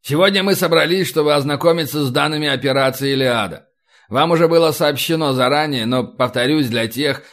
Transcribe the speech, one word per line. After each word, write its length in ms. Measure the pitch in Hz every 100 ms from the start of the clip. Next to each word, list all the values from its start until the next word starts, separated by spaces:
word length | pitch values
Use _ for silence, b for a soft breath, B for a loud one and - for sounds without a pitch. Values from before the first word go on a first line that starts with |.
Сегодня 420 | - 147 190 196
мы 120 | 196
собрались, 540 | 185 175 165 151 185 180
чтобы 260 | 160 151
ознакомиться 680 | 147 139 143 170 170 147 147
с 80 | 139
данными 380 | 127 147 151 151
операции 640 | 135 135 135 135 131 139
«Илиада». 540 | 135 131 120 98 78 _ _ _ b b
Вам 220 | 120 160
уже 180 | 170 165
было 240 | 165 160
сообщено 640 | 147 156 143 - 160 156
заранее, 500 | 131 127 143 156 135
но 200 | 113 127
повторюсь 640 | 117 - 127 127 123 156 131
для 200 | 117 113
тех, 340 | 117 143 135 B